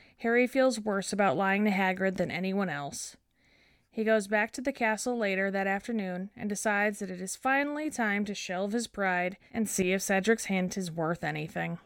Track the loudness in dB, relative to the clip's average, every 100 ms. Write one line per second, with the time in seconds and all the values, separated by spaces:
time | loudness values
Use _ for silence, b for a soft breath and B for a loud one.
0 | b b 2 4 4 4 2 2 -2 -2
1 | -2 2 2 4 2 4 2 4 2 2
2 | 0 0 -2 -2 -2 0 -2 -4 -6 -10
3 | -12 -16 _ b b b b b b -2
4 | 4 4 4 0 0 -2 -4 0 0 0
5 | -2 0 0 2 0 0 0 -2 -2 -4
6 | -2 -6 -8 -8 -6 -2 0 2 2 0
7 | -8 -6 -8 -4 0 2 0 -2 -4 -2
8 | 0 0 -2 -4 -6 -4 -2 -2 -4 -2
9 | 0 2 0 -4 b -2 0 2 2 2
10 | 2 2 4 2 2 0 0 -4 -6 -2
11 | -2 -2 -4 -4 -6 -6 -6 -6